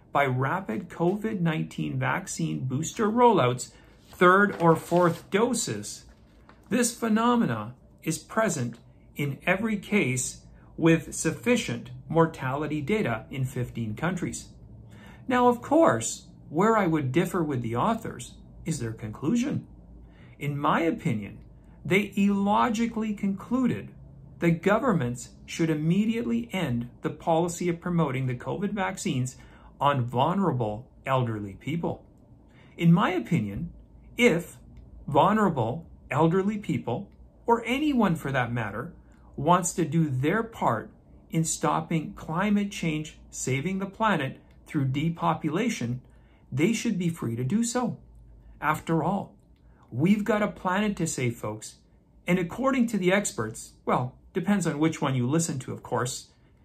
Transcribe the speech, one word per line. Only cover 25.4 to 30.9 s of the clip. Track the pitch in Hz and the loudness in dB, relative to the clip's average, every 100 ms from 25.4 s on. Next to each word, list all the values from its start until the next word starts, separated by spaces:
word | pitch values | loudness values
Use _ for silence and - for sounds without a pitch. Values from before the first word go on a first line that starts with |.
| - | -14
should | - 165 | -2 0
immediately | 151 156 185 214 226 240 233 - | 0 2 2 2 0 -2 -2 -2
end | 190 156 120 120 - | -4 -2 -2 -4 -6
the | 156 | -8
policy | - - 160 175 170 175 | -6 0 2 2 -2 -2
of | 170 | -2
promoting | 180 170 151 127 131 | -2 0 0 0 -2
the | 120 | -4
covid | - 143 202 | -6 -4 -4
vaccines | 208 190 196 202 135 127 - - - - - | -2 -4 -4 -2 -2 -2 -6 -20 -20 -20 0
on | 139 143 | 2 2
vulnerable | 120 123 143 190 190 127 110 107 - | 0 2 2 2 0 0 -2 -4 -12